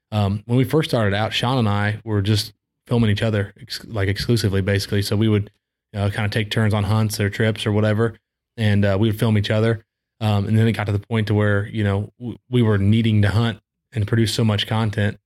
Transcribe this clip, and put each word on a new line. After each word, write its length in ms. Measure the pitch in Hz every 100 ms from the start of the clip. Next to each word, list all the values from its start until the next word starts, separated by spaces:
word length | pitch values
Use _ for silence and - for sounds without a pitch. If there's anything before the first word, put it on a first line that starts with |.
| _
um, 320 | 107 101 104 -
when 100 | 123
we 100 | 127
first 260 | 156 156
started 240 | 123 104 98
out, 180 | 110
Sean 240 | - 120 135
and 100 | 110
I 320 | 101 104 104
were 180 | 113 104
just 320 | 98 107 - - _ _ -
filming 240 | 120 110
each 140 | 101
other 320 | 113 107 95 -
ex-, 240 | - - -
like, 220 | 107 98
exclusively, 540 | 98 - 120 104 98
basically. 400 | 95 98 - 104
So 160 | 101 104
we 100 | 110
would 220 | 104 104 _ _ _ _
uh, 160 | 104 101
kinda 200 | 101 104
take 200 | 113 104
turns 220 | - 107
on 100 | 107
hunts 360 | 95 110 110 104
or 100 | 101
trips 360 | - 110 107 110
or 60 |
whatever. 460 | 104 107 107 113 - _ _ _ -
And, 280 | 107 101 101
uh, 120 | 98
we 80 | 110
would 100 | 104
film 180 | 117 107
each 140 | 101
other. 320 | 107 113 110 - _ _ -
Um, 260 | 110 101 98
and 120 | 110
then 100 | 113
it 60 |
got 120 | 104 104
to 60 |
the 80 | 101
point 280 | - 113 104
to 60 |
where, 340 | 104 104 101 101
you 160 | 110
know, 280 | 101 98 107 -
w-, 180 | 120 - -
we 120 | 123
were 160 | 110 101
needing 440 | 98 113 113 107
to 60 | 101
hunt 300 | 101 117 101 _ _ _
and 160 | 113 104
produce 260 | 113 107
so 100 | -
much 240 | 113 101 -
content, 520 | 110 110 104 101 -